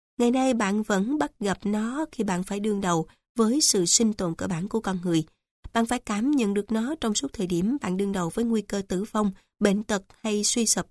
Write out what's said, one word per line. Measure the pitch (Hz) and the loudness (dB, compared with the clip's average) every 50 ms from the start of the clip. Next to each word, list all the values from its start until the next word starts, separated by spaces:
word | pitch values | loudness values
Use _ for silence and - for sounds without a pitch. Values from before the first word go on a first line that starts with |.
| _ _ _ - | _ _ _ 0
Ngày | 240 240 | 2 2
nay | 240 262 262 262 254 | 2 2 2 2 2
bạn | 226 214 190 202 214 220 | 2 0 0 0 0 0
vẫn | - 208 185 196 233 285 302 | 0 0 0 2 0 0 -2
bắt | 294 294 _ - | -2 -4 _ -4
gặp | 202 202 180 - - | -2 -2 -2 -2 -2
nó | 202 208 214 214 226 254 294 320 311 - | -2 -2 -2 -2 -4 -4 -4 -6 -6 -4
khi | - 214 | -4 -2
bạn | 202 185 175 185 | -2 0 -2 -2
phải | - 202 202 | -4 -4 -4
đương | 202 220 208 196 | -2 -2 -2 0
đầu | 196 185 175 165 160 - - _ _ _ - - | 0 0 0 0 0 -4 -10 _ _ _ 0 2
với | 226 214 247 302 | 2 2 4 2
sự | 302 - - 202 175 | 2 2 2 2 2
sinh | 175 - - 233 220 208 | 2 4 4 4 2 0
tồn | - 196 170 165 | 0 -2 -4 -4
cơ | - 180 | -4 -4
bản | 185 185 160 180 208 | -4 -2 -4 -4 -2
của | - 226 | -4 -2
con | 226 202 185 180 170 | -2 -2 -4 -2 -2
người. | 185 170 160 151 - _ _ _ _ _ _ - - - | 0 2 0 0 -2 _ _ _ _ _ _ -14 -4 -2
Bạn | 233 233 | 0 0
phải | 226 247 247 | 0 -2 -4
cảm | - - 208 208 220 277 | -4 -4 -4 -2 0 2
nhận | 302 277 226 202 202 | 2 2 2 2 0
được | 208 202 - 214 | 0 -2 -2 -2
nó | 220 226 254 320 320 | -2 -2 -2 -4 -4
trong | - 226 208 | -2 -4 -4
suốt | - - 277 - | -2 -6 -8 -6
thời | - 190 | -4 -2
điểm | 175 180 170 180 214 269 285 | 0 0 0 0 0 0 -2
bạn | - 185 180 | -2 -4 -2
đương | 185 202 202 190 | -2 -2 -2 -2
đầu | 190 175 165 - | -2 -2 -2 -2
với | - 233 | -2 0
nguy | 233 226 214 196 | 0 0 0 -2
cơ | - - 202 196 - | -2 -4 -6 -4 -2
tử | 185 180 208 - - | -4 -4 -4 -4 -2
vong, | 214 214 202 190 - _ _ _ - | 0 0 0 -2 -4 _ _ _ 0
bệnh | 202 208 190 214 220 | 2 2 2 2 0
tật | - 220 190 196 _ - _ - | -2 -4 -4 -4 _ -16 _ -4
hay | 220 208 208 208 | -2 -2 0 0
suy | - - 247 226 | 0 0 2 2
sụp | - - - 170 - | 2 0 0 -2 -6